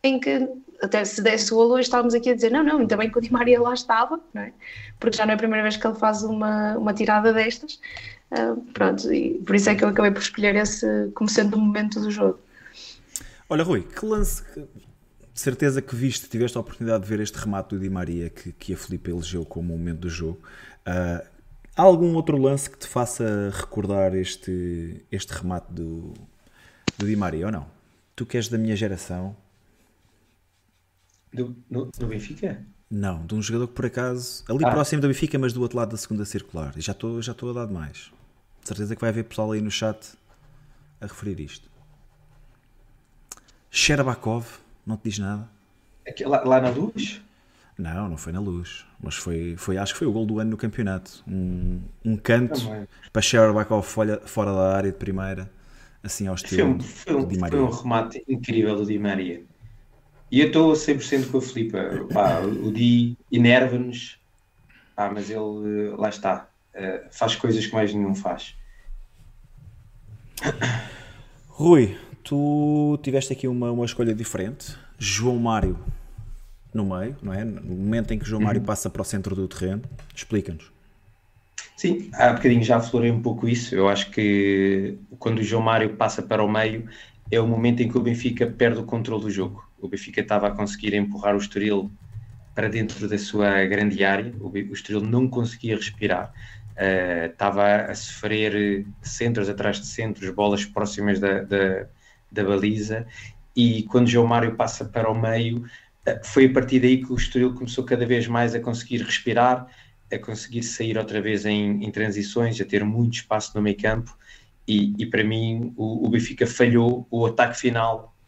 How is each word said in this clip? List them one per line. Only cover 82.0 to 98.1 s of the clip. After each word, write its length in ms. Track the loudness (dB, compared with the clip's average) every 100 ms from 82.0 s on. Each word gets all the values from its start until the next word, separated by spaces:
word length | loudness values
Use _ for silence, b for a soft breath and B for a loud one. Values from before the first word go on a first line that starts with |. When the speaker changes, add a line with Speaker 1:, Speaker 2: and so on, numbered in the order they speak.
| -4
Speaker 3:
há 200 | 4 4
bocadinho 300 | 6 4 6
já 140 | 4 2
aflorei 340 | 2 2 2
um 100 | 2
pouco 260 | 0 -2 0
isso. 280 | 0 0 2
Eu 120 | 4
acho 220 | 2 -2
que 880 | 0 2 4 4 4 4 2 0 -6 -16 -6
quando 200 | -2 0
o 40 |
João 180 | 0 0
Mário 340 | 2 2 2 0
passa 260 | -2 0
para 200 | -2 0
o 80 | 2
meio 360 | 2 0 -2 -10 B B B -2
é 80 | 2
o 80 | 2
momento 340 | 4 4 4
em 80 | 2
que 80 | 2
o 40 |
Benfica 460 | 0 0 -2 0 -2
perde 320 | 2 2 2
o 40 | -4
controle 380 | -4 -2 -4
do 60 | -4
jogo. 340 | -4 -4 -6 -18 _
O 80 | -10
Benfica 340 | -10 -4 -4
estava 260 | 0 2 2
a 40 |
conseguir 420 | -2 -4 -4 -2
empurrar 420 | 0 0 -2 0 0
o 20 |
Estoril 540 | 0 -2 0 0 -2 -12 -16 -16 -16 -20 -12 -4
para 140 | -2
dentro 380 | 0 -4 -4 -4
da 100 | -2
sua 480 | -2 2 4 4 4
grande 380 | 2 2 2
área. 300 | 2 2 -2 -10
O 100 | -8
Be-, 140 | -8 -8
o 40 |
Estoril 280 | -10 -6 -4
não 260 | 0 2 2
conseguia 480 | 0 -4 -4 -4 -4
respirar. 560 | -4 -4 0 0 -2 B B B B -2
Eh, 540 | 0 2 0 -2 -4
estava 440 | -2 0 4 4 4
a 180 | 2 -8
sofrer 920 | -10